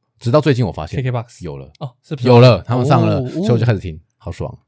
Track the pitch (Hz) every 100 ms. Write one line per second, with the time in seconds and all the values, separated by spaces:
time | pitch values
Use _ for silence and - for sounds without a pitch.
0 | _ _ 120 147 151 127 107 80 78 107
1 | 127 120 - - 87 69 65 - 143 -
2 | - 147 123 120 127 117 - 123 123 127
3 | 110 98 - 98 196 117 120 101 90 80
4 | - _ - - 73 -